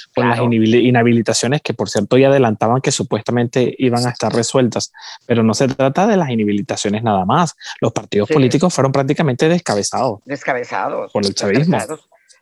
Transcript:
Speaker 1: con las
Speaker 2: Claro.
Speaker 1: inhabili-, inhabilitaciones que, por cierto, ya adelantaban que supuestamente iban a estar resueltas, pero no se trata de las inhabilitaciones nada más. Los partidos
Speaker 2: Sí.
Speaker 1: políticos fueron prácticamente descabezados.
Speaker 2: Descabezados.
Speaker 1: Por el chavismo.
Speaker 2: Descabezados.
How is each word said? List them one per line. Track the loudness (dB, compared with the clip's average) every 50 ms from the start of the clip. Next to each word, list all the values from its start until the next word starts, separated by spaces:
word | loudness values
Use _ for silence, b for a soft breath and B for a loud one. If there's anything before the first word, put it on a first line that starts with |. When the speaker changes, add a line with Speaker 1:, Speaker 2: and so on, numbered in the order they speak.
| B B _
Speaker 1:
con | -2 0 0
las | 0
Speaker 2:
Claro. | 0 0 0
Speaker 1:
inhabili-, | 2 2 2 4 4 4 4
inhabilitaciones | 4 2 4 4 4 2 2 2 0 -2 -2 -2 -2 -2 -2
que, | -4 -6 -6
por | -4 -6 -2
cierto, | -2 -2 0 2 4
ya | 4 6 6
adelantaban | 4 4 4 2 0 0 0 0 0 0
que | 0 -2
supuestamente | -2 -2 -4 -4 -4 -4 -4 -2 -2 -2 -2 0 0 0 0 0 -2 -2
iban | 0 0 0 0 -2
a | -4
estar | -4 -4 -4 -2
resueltas, | 0 0 -2 0 2 2 2 2 0 -4 -6 -8 B B B B B B _
pero | -2 0 2 2
no | 2 2
se | 2 0
trata | 0 0 0 0 0 2 2 2
de | 2 2
las | 2 0 0
inhabilitaciones | -2 0 0 0 0 -2 -2 -4 -6 -4 -2 -2 -2 -2 0
nada | 0 0 0 0
más. | 0 0 0 0 -2 -4 B B B B B
Los | -4 -2
partidos | -2 -4 -8 -2 -2 -2 0 2
Speaker 2:
Sí. | 2
Speaker 1:
políticos | 2 2 2 2 2 2 0 2
fueron | 0 0 0 0
prácticamente | 0 0 0 0 0 0 -2 0 0 2 2
descabezados. | 2 0 0 -2 -2 -2 -2 -4 -2 -2 -2 -2 -4 -6 _
Speaker 2:
Descabezados. | -12 -12 -8 -6 -4 -4 -4 -6 -6 -6 -6 -6 -6 -6 -8 -8 -6
Speaker 1:
Por | -4 -2 -2
el | -2 -2
chavismo. | -2 -2 0 0 2 2 2 0
Speaker 2:
Descabezados. | 0 -2 -6 -10 -14 _ _ b b b b b b